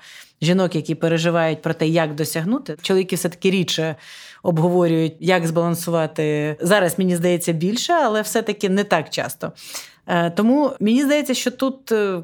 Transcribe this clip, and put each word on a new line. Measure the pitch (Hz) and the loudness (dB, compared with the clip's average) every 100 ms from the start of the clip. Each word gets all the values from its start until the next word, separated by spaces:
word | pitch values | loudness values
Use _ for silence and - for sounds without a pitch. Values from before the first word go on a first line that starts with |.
| - - - _ | -12 -20 -20 _
жінок, | 156 185 180 160 | 2 2 2 0
які | 143 156 | -4 -2
переживають | 170 165 170 170 160 156 | 0 2 2 2 2 0
про | 160 | -4
те, | 160 160 | -2 0
як | 170 156 147 | 2 0 -2
досягнути. | 151 165 170 262 277 151 | -4 -4 -2 -4 -4 -8
Чоловіки | - 190 185 175 | 0 0 0 -2
все-таки | 175 - 190 | -4 -2 0
рідше | 190 170 - 160 151 - - - - | 2 0 -2 -4 -6 -12 -20 -20 -6
обговорюють, | 185 160 175 180 175 160 160 160 | -2 2 2 4 4 2 0 -2
як | 165 185 165 | 0 2 2
збалансувати. | 160 170 170 170 165 156 160 151 151 151 151 | 0 0 -2 -2 -2 -2 -2 -2 -2 -2 -4
Зараз, | 175 208 175 170 | 2 4 4 2
мені | 185 175 | 0 2
здається, | 175 175 175 | 2 0 0
більше, | 165 180 240 - | -2 -2 -2 0
але | 339 254 214 | 2 2 0
все-таки | 214 233 226 208 196 | -2 -2 -2 -2 0
не | 196 | 0
так | 202 175 147 | 2 0 0
часто. | - - - - - - - - - - | -6 -6 -8 -10 -10 -16 -16 -16 -16 -4
Е, | 175 170 | 0 0
тому | 175 220 277 277 - | 2 2 2 0 0
мені | 208 240 | 0 2
здається, | 277 294 277 | 2 0 0
що | 254 247 | -2 -4
тут, | 247 269 269 - | -2 -4 -4 -4
е, | 220 202 180 | 0 0 -2